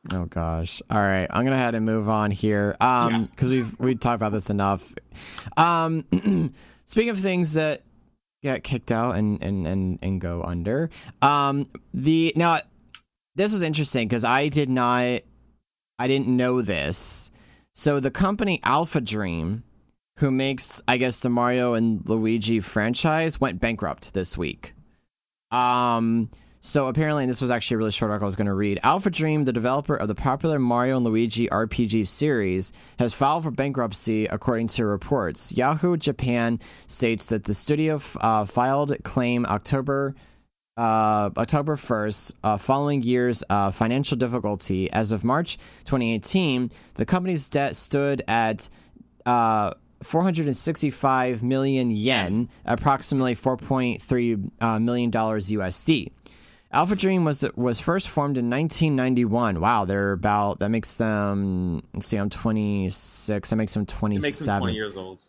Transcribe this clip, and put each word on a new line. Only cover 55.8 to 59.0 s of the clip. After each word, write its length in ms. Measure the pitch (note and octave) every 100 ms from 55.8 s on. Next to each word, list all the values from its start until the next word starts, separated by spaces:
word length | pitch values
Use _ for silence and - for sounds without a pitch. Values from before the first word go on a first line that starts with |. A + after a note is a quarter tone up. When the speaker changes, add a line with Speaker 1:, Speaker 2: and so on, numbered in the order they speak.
| -
Speaker 1:
D. 260 | D3+ - - - - - - _
Alpha 280 | - F3 G3+
Dream 260 | F#3+ F#3
was, 220 | D#3+ C#3 C#3+ -
was 240 | B2 A#2
first 300 | - F#3 -
formed 280 | - C#3+ C3
in 120 | A#2+
nineteen 460 | B2+ D#3 - D#3+
ninety-one. 680 | C3+